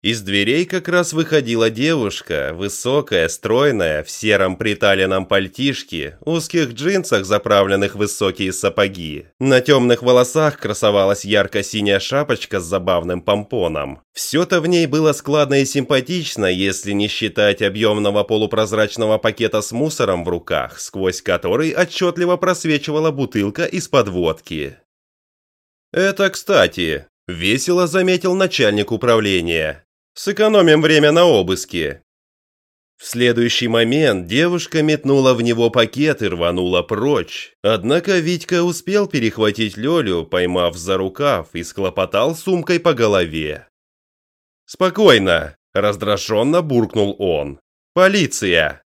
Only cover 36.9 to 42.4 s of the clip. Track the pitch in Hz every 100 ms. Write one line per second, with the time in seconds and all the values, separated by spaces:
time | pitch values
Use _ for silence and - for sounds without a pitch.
36.9 | 104 131 135 85 - - _ 101 110 101
37.9 | 156 175 185 160 175 - 175 175 165 -
38.9 | 202 202 151 110 107 107 107 110 90 123
39.9 | 165 117 87 80 90 90 90 87 82 87
40.9 | 95 95 95 143 110 80 87 85 - 98
41.9 | - 92 98 131 160